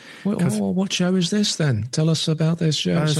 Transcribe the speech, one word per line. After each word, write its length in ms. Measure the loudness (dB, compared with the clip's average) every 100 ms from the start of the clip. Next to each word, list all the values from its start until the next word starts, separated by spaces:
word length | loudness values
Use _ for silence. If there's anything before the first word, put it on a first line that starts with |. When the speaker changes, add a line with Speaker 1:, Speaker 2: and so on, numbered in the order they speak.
| -20 -8
Speaker 1:
What, 160 | -4 0
Speaker 2:
'Cause 180 | 0 0
Speaker 1:
what, 140 | 0
what 180 | 0 -2
show 220 | 0 0 2
is 140 | 0
this 280 | 0 0 0
then? 320 | 0 0 -2
Tell 180 | 0 2
us 180 | 2 0
about 300 | 0 0 2
this 180 | 0 0
show. 220 | 0 2
Speaker 2:
Uh, 60 |
Speaker 1:
It's 80 |
Speaker 2:
it's 20 | 2